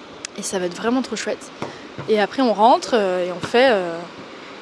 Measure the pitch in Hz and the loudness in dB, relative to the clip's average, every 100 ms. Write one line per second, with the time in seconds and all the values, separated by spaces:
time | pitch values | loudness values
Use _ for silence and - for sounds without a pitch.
0 | - - - - 196 190 180 170 220 262 | -20 -16 -14 -10 -4 -2 -2 -2 0 0
1 | 240 214 - - - - - - - - | -2 -4 -6 -6 -8 -12 -12 -12 -16 -8
2 | - 214 196 - 254 196 220 339 - 233 | 0 2 2 2 2 6 6 6 4 2
3 | 196 180 175 175 - 240 269 208 175 165 | 2 0 -2 -4 0 4 6 4 0 -6
4 | 175 - - - - - | -10 -14 -16 -16 -18 -18